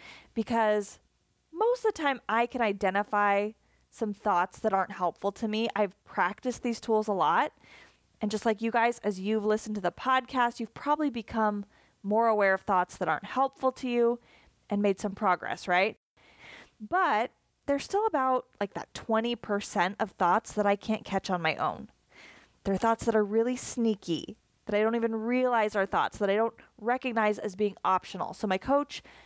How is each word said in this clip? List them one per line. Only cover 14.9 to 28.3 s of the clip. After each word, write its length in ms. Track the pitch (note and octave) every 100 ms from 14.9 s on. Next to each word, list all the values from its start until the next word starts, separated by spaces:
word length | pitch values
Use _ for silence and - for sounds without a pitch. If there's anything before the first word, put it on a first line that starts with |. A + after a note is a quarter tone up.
| F#3+
some 160 | G#3 G3
progress, 540 | G#3 F3 - - -
right? 280 | F3+ G3+ - _ _ _ _ - - - _
But 500 | G#3+ F4+ E4+ G#3+ A#3+ - _ _ -
there's 200 | C#4 -
still 200 | G4+ A4
about, 420 | D4 C4 B3+ - _
like, 140 | G3+
that 200 | D#3+ -
twenty 440 | - - A3 A#3 A#3
percent 580 | - G3+ - G#3 F3+ G3+
of 100 | G#3
thoughts 400 | - F3 G3+ -
that 140 | - G3+
I 100 | G3+
can't 300 | - G#3+ -
catch 240 | G3 -
on 120 | F3+
my 140 | D#3+ -
own. 360 | C#3+ F2 - _ _ - - - _ _
They're 140 | - F#3+
thoughts 280 | A3+ A3+ -
that 100 | A3
are 100 | G#3
really 300 | A3 A#3 B3+
sneaky, 840 | - - A3+ G#3 - E3 - G#3 _ _ -
that 80 | G#3
I 80 |
don't 100 | A3
even 220 | A#3 A3+ A3
realize 600 | A3+ B3 B3+ A#3+ G#3+ G#3
are 120 | G3
thoughts, 320 | F#3 C#3+ -
that 100 | G3+
I 60 | G3+
don't 180 | A#3 - - -
recognize 600 | G#3+ B3+ C4 A3+ G#3+ G#3
as 160 | G3+ F#3
being 200 | G#3 F#3+
optional. 520 | - F#3 - F#3 F3